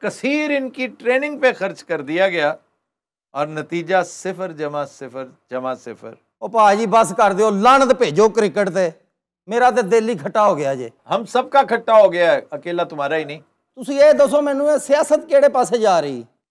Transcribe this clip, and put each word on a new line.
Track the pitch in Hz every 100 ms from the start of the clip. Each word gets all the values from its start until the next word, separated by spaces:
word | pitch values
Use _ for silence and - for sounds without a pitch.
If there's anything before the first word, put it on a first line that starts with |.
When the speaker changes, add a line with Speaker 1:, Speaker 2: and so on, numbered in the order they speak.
Speaker 1:
ਕਸੀਰ | 214 - 262 294 302
ਇਨਕੀ | 285 262 - 254
ਟ੍ਰੇਨਿੰਗ | - 233 262 294 294
ਪੇ | 262
ਖਰਚ | - 190 165
ਕਰ | - 151
ਦਿਆ | 139 160 190
ਗਿਆ | 170 147 - _ _ _ _ _ _ _
ਔਰ | 135 151
ਨਤੀਜਾ | 156 147 170 165 185
ਸਿਫਰ | 175 - 185 175 185
ਜਮਾ | 156 151 147
ਸਿਫਰ | 143 - 135 127 131 135 _
ਜਮਾ | 127 127
ਸਿਫਰ। | 127 - 110 98 - _ _
Speaker 2:
ਉਹ | 208
ਭਾਜੀ | 226 208 202 226
ਬਸ | 202 180
ਕਰ | 185 208
ਦਿਓ, | 190 220
ਲਾਹਨਤ | 202 226 269 269
ਭੇਜੋ | 254 220 147 220
ਕ੍ਰਿਕਟ | 214 208 202 196
ਤੇ। | 175 175 165 _ _ _ _ -
ਮੇਰਾ | 226 247
ਤੇ | 220
ਦਿਲ | 196 226 220
ਹੀ |
ਖੱਟਾ | 208 143 220 208
ਹੋ |
ਗਿਆ | 160 139
ਜੇ। | 135 117 - _
Speaker 1:
ਹਮ | 185
ਸਭ | 226 240 247
ਕਾ | 277
ਖੱਟਾ | 269 233 233 220
ਹੋ | 196
ਗਿਆ | 175 175
ਹੈ, | 143 -
ਅਕੇਲਾ | 147 175 175
ਤੁਹਾਡਾ | 160 156 139 160
ਹੀ |
ਨਹੀਂ। | 147 151 _ _ _ -
Speaker 2:
ਤੁਸੀਂ | 254 277
ਇਹ | 294
ਦੱਸੋ | 285 277 285
ਮੈਨੂੰ, | 294 277 294
ਇਹ | 294
ਸਿਆਸਤ | - 285 311 302
ਕਿਹੜੇ | - 285 285
ਪਾਸੇ | 262 208 233
ਜਾ | 214 175
ਰਹੀ? | 143 127 117 _ _